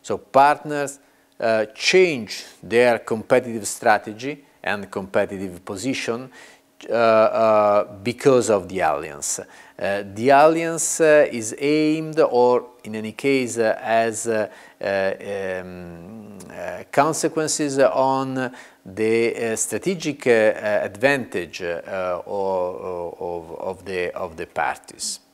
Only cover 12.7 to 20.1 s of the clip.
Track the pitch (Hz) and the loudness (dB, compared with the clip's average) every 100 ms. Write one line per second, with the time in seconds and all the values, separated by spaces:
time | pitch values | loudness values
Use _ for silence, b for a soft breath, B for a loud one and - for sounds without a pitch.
12.7 | - 107 110 110 107 139 135 120 110 110 | -16 -10 -8 -8 -4 0 0 0 0 0
13.7 | - - 113 113 107 117 110 104 B B | 0 0 2 2 -2 -2 -2 -2 B B
14.7 | B 101 98 95 - 98 101 95 92 92 | B -4 0 -2 -4 -8 -6 -6 -6 -8
15.7 | 92 87 85 87 113 104 101 87 87 87 | -14 -14 -16 -16 -18 -18 -18 -18 -12 -10
16.7 | 90 - - 151 151 160 - 156 - 147 | -12 -2 2 2 0 -2 -2 -4 -2 -2
17.7 | 135 131 - 131 135 135 131 123 B B | 2 2 4 0 0 -2 -4 -6 B B
18.7 | B - 95 110 117 117 - 117 110 - | B -14 -2 0 2 0 -2 -4 -4 -4
19.7 | 107 175 185 160 | -4 -4 -4 -6